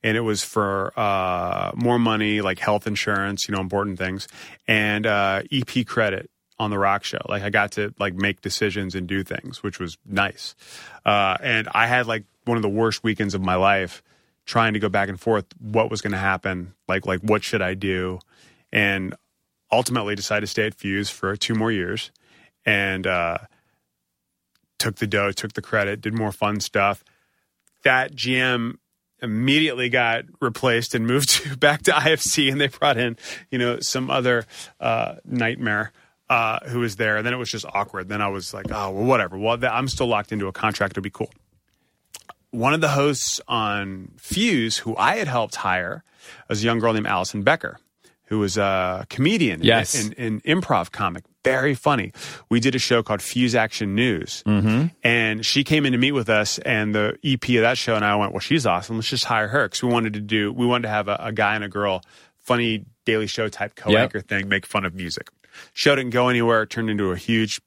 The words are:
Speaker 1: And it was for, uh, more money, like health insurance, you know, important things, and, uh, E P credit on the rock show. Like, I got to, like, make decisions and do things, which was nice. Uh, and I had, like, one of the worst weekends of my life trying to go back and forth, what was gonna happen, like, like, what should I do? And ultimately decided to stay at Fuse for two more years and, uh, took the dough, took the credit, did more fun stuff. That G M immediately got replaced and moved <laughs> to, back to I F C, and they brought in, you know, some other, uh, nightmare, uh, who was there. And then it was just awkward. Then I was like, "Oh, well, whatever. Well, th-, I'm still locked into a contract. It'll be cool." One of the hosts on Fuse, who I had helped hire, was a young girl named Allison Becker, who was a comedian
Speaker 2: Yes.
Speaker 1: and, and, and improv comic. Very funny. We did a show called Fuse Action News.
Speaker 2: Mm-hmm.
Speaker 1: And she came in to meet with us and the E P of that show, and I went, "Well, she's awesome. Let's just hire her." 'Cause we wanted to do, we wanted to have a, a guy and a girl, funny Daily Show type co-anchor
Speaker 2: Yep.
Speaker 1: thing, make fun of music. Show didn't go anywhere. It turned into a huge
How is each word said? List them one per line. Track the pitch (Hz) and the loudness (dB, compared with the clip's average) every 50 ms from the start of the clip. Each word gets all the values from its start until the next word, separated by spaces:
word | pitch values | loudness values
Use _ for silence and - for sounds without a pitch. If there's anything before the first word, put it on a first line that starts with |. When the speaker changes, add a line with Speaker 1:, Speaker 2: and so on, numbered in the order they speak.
Speaker 1:
And | - 110 110 | 0 0 0
it | 117 | 2
was | 117 110 107 95 - | 0 0 -2 -2 -4
for, | - - 110 104 98 98 98 98 - - | -2 0 0 0 0 0 -2 -2 -4 -2
uh, | - 110 101 98 95 92 92 90 90 87 90 90 50 - 92 - | -2 0 0 2 0 0 0 -2 -2 -2 -2 -2 -2 -4 -4 -4
more | - 120 120 120 120 | 0 2 2 4 4
money, | 117 113 110 107 107 107 107 104 | 4 2 2 2 0 0 0 0
like | 101 95 95 - | 0 -2 -2 0
health | - 107 104 104 - | 0 0 0 0 0
insurance, | 110 104 101 - 107 104 98 98 98 101 98 - | -4 -4 -2 -2 -2 -2 0 -2 -2 -4 -4 -4
you | - 101 | -4 -4
know, | 95 | -4
important | 92 90 98 98 101 104 92 87 | -4 -2 -2 -2 -2 -2 -4 -6
things, | 95 92 95 98 - - - - - - - _ _ | -6 -6 -6 -8 -12 -14 -18 -20 -20 -20 -20 _ _
and, | - 110 107 104 104 104 107 110 | 0 0 2 2 0 0 0 2
uh, | 110 104 101 101 98 98 98 - - | 2 2 2 2 2 0 0 -2 -2
E | 147 135 123 | -2 -2 -2
P | - - 127 120 | 0 -2 -2 -2
credit | - - 123 110 104 95 95 - - _ _ _ _ _ - | 0 0 0 0 0 0 -4 -8 -12 _ _ _ _ _ -4
on | 110 107 | -4 -2
the | 104 98 | 0 0
rock | 98 98 98 101 - | 2 2 2 0 -2
show. | - - - - - | -6 -8 -8 -6 -4
Like, | 104 101 98 | -6 -4 -4
I | 104 | 0
got | 101 107 104 101 - | 2 2 0 0 -2
to, | 107 104 104 - - | -4 -4 -6 -4 -4
like, | 101 98 90 | -4 -4 -2
make | 95 98 101 92 _ | 0 -2 -2 -2 _
decisions | - 98 - - 107 104 87 104 98 92 87 | -6 -8 -2 -2 -2 -2 0 -2 -6 -4 -6
and | 95 90 | -6 -4
do | 87 98 98 92 | -2 -4 -4 -4
things, | - - - - - - - | -4 -10 -10 -10 -12 -14 -8
which | - 101 - - | -8 -8 -6 -6
was | 90 85 - _ _ | -10 -10 -10 _ _
nice. | - 101 101 98 98 - - - - - _ - - - - - - - - _ | -4 0 0 0 0 -2 -10 -16 -16 -18 _ -20 -20 -20 -20 -20 -20 -20 -2 _
Uh, | - 104 104 98 95 92 - | 2 4 4 4 2 0 0
and | 156 131 117 110 110 - - | -2 0 0 0 -2 0 2
I | 110 113 | 2 2
had, | 117 123 127 120 | 4 4 2 2
like, | 113 113 110 104 _ _ _ _ | 0 -2 -4 -6 _ _ _ _
one | 120 120 | 0 0
of | 117 107 | 2 2
the | 101 | 0
worst | 101 110 113 113 107 - - | 2 2 2 2 0 0 -2
weekends | 113 107 - 107 101 92 | -2 0 0 -2 -2 -2
of | 98 | -2
my | 95 92 92 | 0 0 2
life | 92 95 98 101 98 92 87 - - _ _ _ _ _ _ _ _ _ | 4 4 4 4 4 0 -4 -8 -16 _ _ _ _ _ _ _ _ _
trying | - - 117 113 110 107 | -2 0 2 2 2 0
to | 107 | 0
go | 107 104 | -2 0
back | 92 101 98 | 0 0 0
and | 98 95 87 | 0 -4 -4
forth, | - 117 110 104 95 _ - - | 0 2 2 2 0 _ -18 -14
what | 120 107 107 110 113 113 | -10 -2 0 2 2 2
was | 110 104 | -2 -6
gonna | - 104 98 | -4 -4 -4
happen, | 95 98 98 95 92 - 98 92 90 87 92 - _ _ | -2 0 0 0 0 -2 -4 -4 -4 -8 -12 -16 _ _
like, | - 92 95 - | -4 -4 -2 0
like, | 95 95 90 | -2 -4 -2
what | - 107 107 107 - | 2 0 0 0 0
should | - - 104 | -2 -2 -2
I | 92 90 95 | 0 -2 -2
do? | 92 101 95 92 92 90 92 92 90 _ _ _ _ - - _ _ _ _ | -2 -2 -2 -2 -2 -2 -4 -6 -10 _ _ _ _ -20 -20 _ _ _ _
And | - 107 104 101 98 95 95 90 - _ _ _ _ _ _ _ _ _ _ _ | 0 2 2 2 0 -2 -4 -6 -10 _ _ _ _ _ _ _ _ _ _ _
ultimately | - 117 123 - 127 120 104 104 104 | 0 2 2 2 -2 -2 -2 -2 -4
decided | 101 95 - 107 104 | -4 -2 -2 -2 -2
to | 104 | -2
stay | 98 - 113 107 | -2 -2 -2 -2
at | 110 107 | -2 -4
Fuse | - - 98 95 101 101 98 | -6 -6 -2 -2 -2 -2 -4
for | - - - 95 104 | -6 -4 -4 -4 -2
two | - - - 117 | -2 -2 -2 0
more | 107 110 117 | 0 0 0
years | 110 98 87 87 98 113 - - _ _ _ _ _ _ _ _ _ _ _ | 0 -2 -2 -4 -6 -8 -8 -12 _ _ _ _ _ _ _ _ _ _ _
and, | 117 104 101 98 98 95 95 92 | 0 2 2 2 0 -2 -2 -2
uh, | 98 92 87 85 85 85 - 113 - _ _ _ _ _ _ _ _ _ _ _ _ _ _ _ _ _ _ _ _ _ _ _ _ _ _ | 0 0 0 0 0 -2 -6 -8 -14 _ _ _ _ _ _ _ _ _ _ _ _ _ _ _ _ _ _ _ _ _ _ _ _ _ _
took | - 113 101 | -4 -4 -2
the | - 117 | -4 -4
dough, | 104 104 101 101 101 | -2 0 0 0 0
took | 98 - - 104 - | -2 -4 -8 -6 -8
the | - | -10
credit, | - - - 110 101 101 104 113 | -6 -2 0 0 0 0 -2 -4
did | - 110 110 | -4 -4 -2
more | 113 107 104 | 0 -2 -2
fun | 101 - 110 104 104 101 | -2 -2 -2 -2 0 -2
stuff. | - - - 107 98 101 98 - _ _ _ _ _ _ _ _ _ _ _ _ _ _ _ _ _ | -4 -2 0 2 2 2 0 -2 _ _ _ _ _ _ _ _ _ _ _ _ _ _ _ _ _
That | 139 127 131 131 - 147 | 4 4 4 2 -2 -6
G | 123 110 123 127 | -6 -2 0 2
M | 127 127 127 123 120 117 117 - - _ _ _ _ _ _ _ _ | 2 2 2 2 0 0 -4 -6 -10 _ _ _ _ _ _ _ _
immediately | 127 113 107 110 123 135 143 156 160 151 123 123 123 123 | -6 -2 -2 0 2 4 4 4 4 2 0 -2 -2 0
got | 123 127 120 117 113 120 - - - _ | 2 2 2 2 0 -2 -4 -10 -8 _
replaced | - 120 113 - - 127 117 120 117 - - | -4 -2 -2 2 2 2 2 2 0 0 -2
and | 120 113 | -2 0
moved | 117 123 147 139 - | 2 2 2 4 2
<laughs> | - - - | 2 0 0
to, | 147 135 | -6 -2
back | 127 147 147 151 151 - | 4 4 4 4 4 2
to | 190 156 | 2 4
I | 147 131 160 | 4 4 4
F | 160 139 | 2 2
C, | - - - - 143 135 | 0 -2 0 2 2 2
and | 135 147 | 2 2
they | 143 | 0
brought | 135 - - - 147 131 | -2 0 0 2 2 2
in, | 117 123 120 117 - - - - - - _ | 2 0 -2 -4 -6 -12 -14 -14 -14 -10 _
you | - | -4
know, | 123 120 120 120 - | -2 0 0 -2 -2
some | - - - 131 127 135 | -4 -4 -4 -4 -2 0
other, | 135 135 123 127 123 117 110 _ - - - - _ _ | -2 0 2 2 2 0 -2 _ -16 -18 -18 -18 _ _
uh, | - 123 113 113 117 - - - _ | -2 -2 0 0 -2 -4 -6 -12 _
nightmare, | - 127 123 113 113 113 - 120 110 104 104 110 113 _ _ _ _ _ _ _ _ | -6 -2 -2 -2 -2 -2 -2 -2 -2 0 -2 -2 -6 _ _ _ _ _ _ _ _
uh, | 131 117 117 110 110 - - | 0 0 2 0 -2 -4 -6
who | 131 120 120 | -4 -2 -2
was | 120 113 98 | -2 -2 -2
there. | 98 113 107 107 | -2 0 0 0
And | 107 110 | 0 0
then | 120 123 | -2 -4
it | |
was | 127 120 - | -4 -6 -8
just | - 107 92 - - | -8 -8 -10 -4 -4
awkward. | - 120 - - 95 92 92 | -4 -4 -4 -6 -10 -8 -6
Then | 104 104 | -4 -2
I | 104 | -2
was | 101 98 98 90 - - | -2 -2 -6 -8 -10 -12
like, | 101 98 - | -10 -8 -6
"Oh, | 113 107 101 98 | -6 -4 -4 -4
well, | 95 98 110 | -2 0 2
whatever. | 127 135 117 98 85 92 | 4 4 4 2 0 -4
Well, | 95 104 113 117 | -2 0 0 0
th-, | 120 127 123 | 0 0 0
I'm | 110 120 135 | 0 -2 -2
still | 131 - - 135 | -2 -2 -2 0
locked | 120 113 104 104 - | 0 0 0 0 -4
into | 110 104 98 | -4 -4 -4
a | 95 | -4
contract. | - - - 110 104 - 101 98 - | -4 -2 -2 -2 0 0 -2 -2 -2
It'll | 98 95 | -6 -8
be | 101 | -8
cool." | - - 110 - - _ _ _ _ _ _ _ _ _ _ _ _ _ _ _ - - _ - - _ _ _ | -6 -8 -8 -8 -8 _ _ _ _ _ _ _ _ _ _ _ _ _ _ _ -20 -20 _ -20 -20 _ _ _
One | - 113 117 135 151 | -4 2 2 4 4
of | 160 | 4
the | 160 147 | 2 2
hosts | 139 139 143 147 139 - - - - - - | 2 4 2 2 2 0 -2 -4 -4 -6 -6
on | - 123 117 110 104 101 104 101 98 95 95 95 - - | -4 -4 -2 0 -2 -2 -2 -4 -6 -8 -10 -12 -16 -18
Fuse, | - - - - 180 220 240 185 127 113 113 - - | -18 -8 -4 -2 0 2 2 2 2 2 0 -2 -4
who | - 113 110 | -4 -4 0
I | - 101 135 196 | 2 2 2 2
had | 233 202 | 0 -2
helped | 147 127 120 110 107 - | 0 0 0 -2 -2 -4
hire, | - - 95 92 92 90 90 101 165 _ _ _ _ - - - - - - | -4 -2 0 0 0 -2 -4 -8 -10 _ _ _ _ -20 -20 -20 -20 -6 -4
was | - 101 | -2 0
a | 110 | 2
young | 117 117 113 | 2 2 2
girl | 107 117 110 | 2 2 2
named | 107 - | 2 0
Allison | 104 98 90 92 - - 104 98 | 0 0 0 -2 -2 -4 0 2
Becker, | 127 160 - - - - - _ _ _ _ _ _ _ _ _ | 2 2 2 -2 -10 -12 -14 _ _ _ _ _ _ _ _ _
who | _ 107 110 | _ 0 0
was | 101 98 90 | 0 0 0
a | 104 101 98 98 92 92 92 92 95 104 _ | 0 0 2 2 0 0 -2 -2 -6 -8 _
comedian | - - 131 170 220 208 151 110 90 80 - | -2 0 2 2 2 2 2 0 0 2 4
Speaker 2:
Yes. | - 117 113 107 - - 123 | 4 4 4 2 0 -2 -2
Speaker 1:
and, | 107 107 - | -2 -4 -6
and, | - 120 113 107 104 _ | -6 -4 -4 -4 -4 _
and | 151 156 185 175 | 0 0 0 2
improv | - 131 92 87 - | 2 0 0 0 -2
comic. | - - 104 92 87 90 _ _ _ _ - | -4 -4 -4 -4 -4 -6 _ _ _ _ 2
Very | 131 131 131 131 147 139 | 2 2 4 2 0 -2
funny. | - - 147 143 120 92 95 - - - - - - - _ | 2 2 2 2 2 -2 -6 -8 -14 -14 -14 -14 -16 -2 _
We | 117 120 | 2 4
did | 113 135 131 | 4 2 2
a | 127 | 2
show | - - 123 117 107 | 2 4 2 2 2
called | - 107 98 | 0 -2 -4
Fuse | - - - 123 123 120 117 | -2 -4 0 2 2 4 4
Action | 120 110 110 - - 110 98 98 | 2 2 0 -2 -4 -4 0 2
News. | 107 123 127 101 82 - - - - - | 2 2 2 2 0 -2 -8 -10 -4 0
Speaker 2:
Mm-hmm. | 107 107 101 101 107 107 123 151 165 - _ - | 2 4 4 4 4 4 4 2 0 -2 _ 0
Speaker 1:
And | 120 117 120 113 110 110 107 110 | 2 2 4 2 0 -2 -2 -2
she | - - 143 139 | 0 0 0 2
came | - 156 151 147 | 2 2 2 4
in | 135 127 | 2 2
to | |
meet | 120 127 139 143 | 2 2 2 2
with | 131 110 107 | 0 2 2
us | 110 107 104 - - - | 2 2 2 0 -4 -4
and | - 135 123 110 107 107 104 | -2 0 0 0 0 0 0
the | 107 104 107 - - | 0 0 0 -2 -4
E | - 147 131 | -2 -2 -2
P | 120 - - 123 | 0 2 2 4
of | 117 110 | 4 4
that | 120 127 | 4 2
show, | 120 - - 113 | 2 0 0 0
and | 107 104 | 2 2
I | 104 104 | 2 2
went, | 104 104 98 - | 2 0 0 -2
"Well, | 98 | -6
she's | - - 151 165 123 | -2 0 0 2 4
awesome. | 104 87 90 - - 113 | 2 0 0 -2 -4 -6
Let's | 113 110 - | -4 -4 -2
just | 135 120 - | -2 -2 -2
hire | - 117 110 107 | 0 0 0 0
her." | 104 113 147 120 95 | 0 0 0 0 0
'Cause | - - - | -2 -2 0
we | 123 | 2
wanted | 120 117 113 110 104 | 2 2 2 0 -2
to | 104 | -4
do, | 104 104 110 107 104 101 | -4 -2 0 0 0 0
we | 127 127 123 | 0 2 2
wanted | 120 123 120 117 | 2 2 2 0
to | 107 | -2
have | 107 107 104 | -2 -2 0
a, | 104 104 - | 0 -2 -2
a | - 113 | -4 -6
guy | 113 107 107 101 107 | 0 0 2 2 2
and | 107 104 | -2 -4
a | 101 | -6
girl, | 90 104 104 101 95 90 - _ - - - _ _ _ | -4 -2 0 0 0 -2 -4 _ -20 -20 -20 _ _ _
funny | _ - 127 120 117 117 110 104 - - _ _ _ | _ 0 0 2 2 0 -2 -4 -6 -14 _ _ _
Daily | 117 110 110 107 | 0 0 0 0
Show | 98 - - 110 | -2 -4 -4 -4
type | 104 - - 101 101 _ | -4 -4 -6 -8 -8 _
co-anchor | - - 107 107 110 123 127 - | -6 0 2 4 4 4 2 -2
Speaker 2:
Yep. | 104 - | -8 -6
Speaker 1:
thing, | - 104 98 98 98 | -2 -4 -4 0 0
make | 98 98 - | -2 -2 -2
fun | - - 104 95 | -2 -4 -4 -4
of | 92 85 | -4 -6
music. | 95 90 82 - - - - _ _ _ _ - - - - _ | -6 -8 -8 -8 -10 -10 -14 _ _ _ _ -20 -20 -20 -16 _
Show | - - 147 143 | 2 4 4 4
didn't | 135 131 123 | 4 2 0
go | 117 123 123 127 | 2 4 4 4
anywhere. | 123 120 117 117 117 110 107 | 4 4 4 4 4 4 2
It | - | 0
turned | - 117 113 110 | -4 -4 -2 0
into | 107 104 101 92 | 0 0 0 0
a | 90 | -2
huge | 90 - - 113 110 110 104 - - _ | -2 0 2 2 2 2 0 -2 -10 _